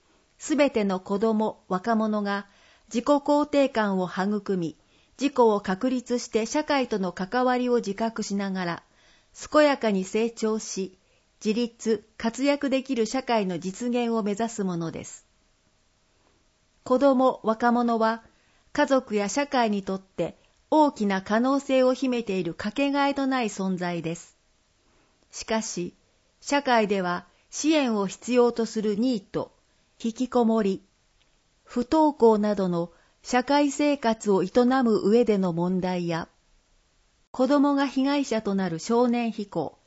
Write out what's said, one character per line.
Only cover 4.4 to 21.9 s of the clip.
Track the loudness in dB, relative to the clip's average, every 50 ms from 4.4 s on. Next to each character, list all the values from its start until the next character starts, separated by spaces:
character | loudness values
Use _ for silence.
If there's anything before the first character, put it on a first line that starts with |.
| -2 -2 -2
み、 | -2 -2 -4 -8 _ _ _ _ _ _ _ _ -4
自 | -4 -2 2
己 | 4
を | 4 4 4 2
確 | -2 -4 -4 -2 -2 -2
立 | -2 -2 -4 -4 -4 -4
し | -4 -4
て | -4 -4 -4
社 | -2 -2 -4 -2
会 | 0 0 0 0 0
と | -2 -2
の | -2 -4 -4
関 | -6 -8 -4 -2 0 0
わ | 2 0 0
り | 0 0
を | 0
自 | 0 0 -2 -6
覚 | -4 -4 -4 -4 -6 -6
し | -4 -4
な | -4 -4 -4
が | -4 -4 -4
ら、 | -4 -6 -8 -10 _ _ _ _ _ _ _ _ _ _ -18 -16 0 4
健 | 4 4
や | 4 4
か | 2 0 0
に | 0 0 -2
成 | -2 -2 -2 -2 -2
長 | -4 -4 -4 -2 -2 -4
し、 | -6 -8 -8 -8 -8 -8 -10 _ _ _ _ _ _ _ _ _ -2
自 | -2 0 0
立、 | -2 -4 -6 _ -2 -2 -2 -2 -4 _ _
活 | _ -4 -4 -4 0 0
躍 | 0 0 0 0 -2
で | -2 -2 -2
き | -2 -2
る | -2 -2
社 | -2 -2 -6 -2
会 | 0 0 0 0
の | -2 -4 -4
実 | -6 -8 -8 -6 -6 -4
現 | -2 -2 -2 0
を | -2 -2 -2
目 | -2 -2
指 | -2 -4 -6
す | -4 -4 -4
も | -4 -4
の | -4 -6 -6
で | -8 -10 -14
す。 | -14 -18 -20 _ _ _ _ _ _ _ _ _ _ _ _ _ _ _ _ _ _ _ _ _ _ _ _ _ _ _ _ _ _ _ _ _
子 | 0 2 4
ど | 6 4 4
も・ | 6 4 2 2 0 -2
若 | -2 -2 2 2 2 2
者 | 2 2 0 0 0
は、 | 0 0 -2 -4 -8 -20 _ _ _ _ _ _ _ _ _
家 | 0 2
族 | 4 2 2 2 0 -4
や | -2 -2 -2
社 | -2 -4 -4
会 | 0 0 0 0 2
に | 0 -4 -4
と | -6 -8
っ | -8
て | -8 _ _ -6 -6 -6 -6 _ _ _ _ _ _ _
大 | 4 4 4 4 2
き | 0 -2
な | 0 0 -2 -2
可 | 0 0 2
能 | 2 2 0 0
性 | 0 0 2 4 4
を | 4